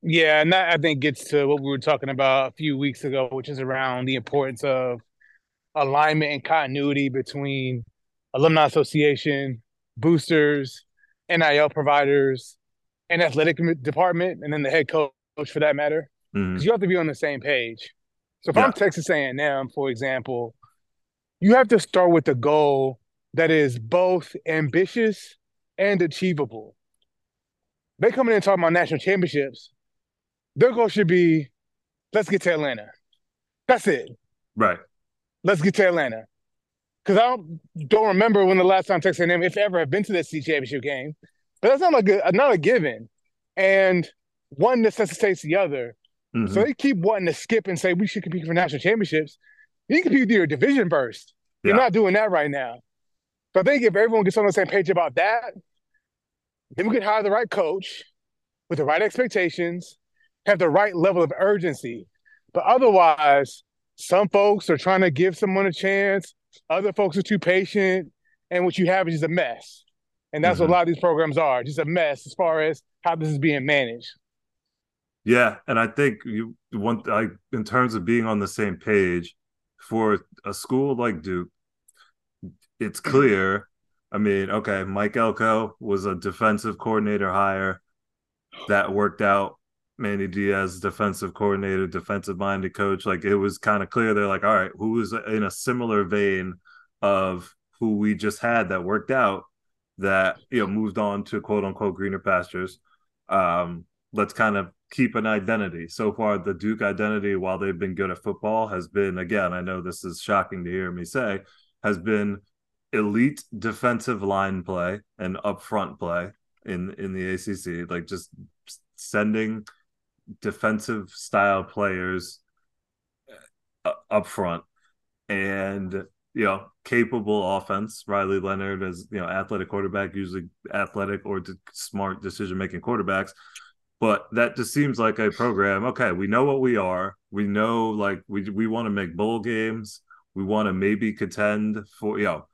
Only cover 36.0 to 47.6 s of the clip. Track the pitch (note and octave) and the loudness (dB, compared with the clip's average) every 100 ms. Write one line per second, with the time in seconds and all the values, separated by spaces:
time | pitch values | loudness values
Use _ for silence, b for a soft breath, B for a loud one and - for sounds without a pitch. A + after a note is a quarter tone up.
36 | C#3 A2 - _ _ _ _ _ _ _ | -2 -6 -14 _ _ _ _ _ _ _
37 | - G3 A#3+ B3+ D#3+ E3 _ - C#3+ G#3 | 0 4 4 2 -8 -16 _ -14 2 4
38 | A3 F#3 A3+ G3+ F#3+ F#3 F#3 F#3+ F3 F3+ | 4 4 4 6 6 6 6 4 4 0
39 | F3+ E3 F3 F3 F3+ - G#3 F3+ D#3+ E3+ | 2 0 2 2 0 0 0 0 0 -2
40 | G#3 F#3 D#3 D#3 C#3 D3+ B2+ C#3 C3+ C#3 | 0 -2 -2 -6 -2 -2 -2 -6 -6 -6
41 | C#3 D3+ b b b _ G#3+ C#4 F4+ D4 | -10 -14 b b b _ 2 4 4 4
42 | G3 G3+ E3 F#3+ C#4 G3+ D3+ B3 D3+ A2 | 4 4 4 4 4 4 4 2 0 -6
43 | A#2 _ _ _ _ - F#3+ G3 F#3+ F3+ | -14 _ _ _ _ 0 4 6 4 4
44 | E3 _ _ _ _ C#3 G3+ B3+ A3 - | 0 _ _ _ _ 0 2 4 2 2
45 | G3+ - G#3 F#3 D3+ F3 F#3 C#3+ A#2+ A#2 | -2 0 0 0 0 2 2 -2 -8 -12
46 | _ _ _ A#2+ G#2+ G3 A#3+ C4+ C#4 A3+ | _ _ _ -2 0 2 2 2 0 2
47 | F3+ A3 F3 D3+ - A3+ | 2 2 0 -4 0 0